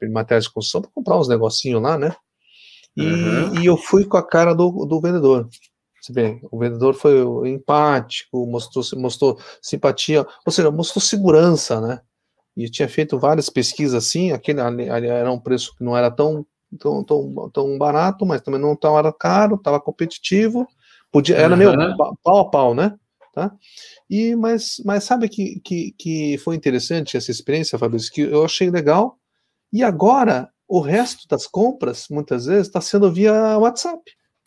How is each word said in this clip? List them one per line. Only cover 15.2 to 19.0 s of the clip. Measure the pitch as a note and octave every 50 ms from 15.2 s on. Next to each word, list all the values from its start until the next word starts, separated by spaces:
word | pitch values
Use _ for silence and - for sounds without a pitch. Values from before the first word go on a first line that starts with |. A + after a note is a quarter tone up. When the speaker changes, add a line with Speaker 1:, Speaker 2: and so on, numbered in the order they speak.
| A#2+ B2+
Speaker 1:
um | B2+ A#2+
preço | - B2+ B2+ B2 - - - _
que | B2
não | A#2+ A#2+
era | B2 B2 A#2+
tão, | A#2 - D3 D#3 D#3 D3+ D3 - _ _ _ _ - -
tão, | - D3 D3 - G#3
tão, | - D#3 D3 C#3 C#3 C3+ C#3 - - -
tão | C#3+ C#3 C#3 C#3 C3+
barato, | C#3+ D3 C#3+ D3+ E3 F#3 G3 - G#3
mas | F#3 D#3+ B2+
também | - - C3+ C3+
não | C#3+ D3 D3
tão | C#3+ - D#3 D3+
era | D3+